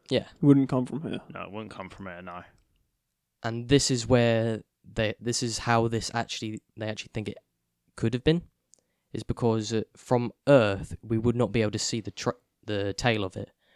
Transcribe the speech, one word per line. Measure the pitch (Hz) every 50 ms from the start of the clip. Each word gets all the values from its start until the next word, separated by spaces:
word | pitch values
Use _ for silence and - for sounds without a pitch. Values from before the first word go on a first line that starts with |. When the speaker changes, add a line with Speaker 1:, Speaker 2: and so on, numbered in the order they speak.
| _ -
Speaker 1:
Yeah. | 131 -
Speaker 2:
It | - - - _
wouldn't | 151 143 139 139 135 -
come | 139 127 127
from | - 120 147
here. | 165 104 - - - -
Speaker 3:
No, | - 90
it | 90 87
wouldn't | 98 110 110 95
come | - - 92 90
from | - - 98
here, | 92 87 87
no. | 92 90 87 87 - - _ _ _ _ _ _ _ _ _ _ _ _ _ _ _ _ _ _
Speaker 1:
And | - 117 117 117 120 120
this | 143 135 - -
is | 131 120 113
where | 117 127 120 117 117 113 113 113 113 110 107 - _ _ _ _ -
they, | 104 - 110 104 - -
this | 107 120 120 -
is | 127 117 107 -
how | - 123 117 117 117 117
this | 117 110 - - -
actually, | 117 113 - - - 113 107 107 104 - _ _ 110
they | 110 110
actually | 107 - - -
think | - 113 104 101
it | - - _ _ _ _ _ _ _ _ _ _ _
could | - 113 113 120
have | 120 -
been, | 156 160 170 - - _ _ _ _ - _ _ _ _ _ _ _
is | - 113
because, | - - 117 - 123 113 110 113 107 107 113
uh, | 110 - - _
from | - - - 127 123 120 110 - _ _
Earth, | 139 143 127 110 104 98 98 - - - -
we | - 110 117 110
would | 110 120 113
not | 120 120 101
be | 104 117
able | 107 104
to | 104 107
see | - - 120 113
the | - 104
tr-, | - - - 127 - - _ _ _ _ _
the | - 104 98 101 101 -
tail | - - 123 110 107 98
of | 92 -
it, | 101 101 - _ _ _ _ _